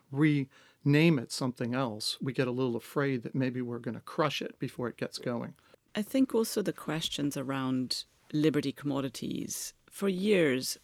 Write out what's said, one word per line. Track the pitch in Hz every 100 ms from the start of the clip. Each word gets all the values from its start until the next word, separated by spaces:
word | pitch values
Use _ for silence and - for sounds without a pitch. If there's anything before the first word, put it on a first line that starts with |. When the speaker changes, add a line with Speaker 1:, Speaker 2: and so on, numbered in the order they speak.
| -
Speaker 1:
rename | 135 156 147 135 - - _ 143 147 170 143
it | 120
something | - 131 - 117
else. | 127 127 107 - -
We | 135
get | 127 127
a |
little | 123 131 113
afraid | - 147 139 127
that | -
maybe | 135 127 127
we're | 120 120
gonna | 123 117
crush | - - 151 -
it | 156 -
before | 131 - 117
it | -
gets | - -
going. | 127 120 123 - _ _ _
Speaker 2:
I | 214
think | 208 269 262
also | 226 226 214
the | 185
questions | - - 156 - - 143 139
around | 131 135 131 127 123 - - _ -
Liberty | 151 151 143 139
Commodities. | - 143 139 135 - - - - - - - _
For | - 196
years, | 180 208 190 151 127 135 -